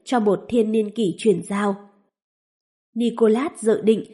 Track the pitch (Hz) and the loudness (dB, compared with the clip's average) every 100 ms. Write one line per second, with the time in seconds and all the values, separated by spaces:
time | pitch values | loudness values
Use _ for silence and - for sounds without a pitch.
0 | - 247 208 185 - 233 214 220 208 220 | -4 0 2 0 0 0 0 0 -2 -2
1 | 190 - 220 175 - 202 208 196 - _ | -2 0 0 0 -2 -4 -4 -4 -10 _
2 | _ _ _ _ _ _ _ _ _ 226 | _ _ _ _ _ _ _ _ _ -4
3 | 233 233 220 226 285 - 220 208 208 208 | -4 2 2 2 -2 -4 0 2 2 0
4 | - | -2